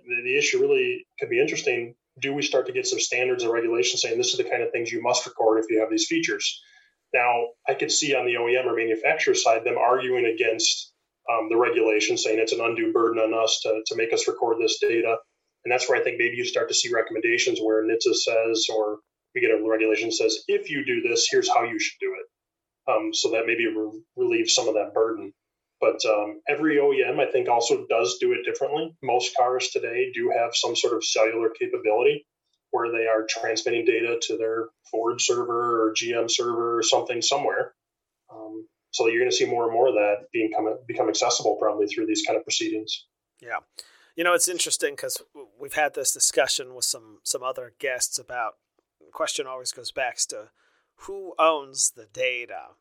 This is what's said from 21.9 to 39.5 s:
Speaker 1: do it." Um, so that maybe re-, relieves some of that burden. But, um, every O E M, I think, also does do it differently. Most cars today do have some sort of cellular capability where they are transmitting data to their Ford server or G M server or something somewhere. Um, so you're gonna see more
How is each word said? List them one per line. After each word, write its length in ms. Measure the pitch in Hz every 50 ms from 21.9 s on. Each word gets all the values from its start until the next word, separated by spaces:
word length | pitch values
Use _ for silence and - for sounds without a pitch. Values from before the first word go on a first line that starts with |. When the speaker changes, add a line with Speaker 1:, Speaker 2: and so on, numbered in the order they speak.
| - -
Speaker 1:
do 140 | 101 95 -
it." 760 | - - - _ _ _ _ _ _ _ _ _ _ - 131
Um, 220 | 120 110 110 110
so 200 | 110 - - 117
that 140 | 113 113 113
maybe 200 | 120 120 113 113
re-, 360 | 107 107 110 107 107 107 - - _ -
relieves 380 | 127 123 117 117 113 110 - -
some 140 | - - 107
of 60 | 107
that 200 | 107 98 - -
burden. 400 | 113 110 113 110 104 98 98 - _ _ _ _ _ _ _ _ -
But, 220 | 113 110 110 - -
um, 340 | 113 107 104 104 107 107 - - 147
every 300 | 147 143 156 156 147 143
O 140 | 139 143
E 120 | 135 131 127
M, 140 | - 143 156
I 60 | 135
think, 220 | - - 127 123 127
also 380 | 123 117 117 - 143 123 -
does 320 | - 123 113 123 - - -
do 140 | 127 123
it 120 | 120 - -
differently. 520 | - - - - - - 160 160 165 - -
Most 340 | 135 127 120 123 120 - -
cars 320 | - 120 123 127 127 123 -
today 420 | - 131 120 117 - 127 131 127 -
do 180 | 117 120 117 120
have 200 | 120 117 117 -
some 200 | - - 117 117
sort 200 | 120 - - 117
of 100 | 107 107
cellular 460 | - - 113 110 113 113 113 113 110
capability 760 | - - 127 120 123 123 - 107 107 117 127 143 147 147 - _ _ _ _ _ _ _ _ -
where 200 | - 120 117 117
they 160 | 117 113 113
are 200 | 113 110 110 110 110
transmitting 560 | - 117 117 113 110 107 - 120 117 120 113
data 340 | 117 113 113 117 117 117 117
to 160 | - - 113 107
their 300 | 113 113 113 113 110 - _ _ _ -
Ford 300 | - 110 113 120 120 123
server 640 | - - 120 117 - 120 117 117 - - 117 113 110
or 60 | 110
G 220 | 110 - 113 117 117
M 140 | 117 120 117
server 500 | - - 120 120 117 117 117 117 117 117
or 40 |
something 380 | 113 - 131 120 120 - 120 117
somewhere. 540 | - - 139 127 120 - - 120 127 - _ _ _ _ _ _ _ _ _ _ _ _
Um, 360 | - 110 110 110 110 110 110 _ _ _ _ _
so 160 | - - 117 113
you're 120 | 117 120
gonna 120 | 127 123
see 120 | 123 - 131
more 200 | -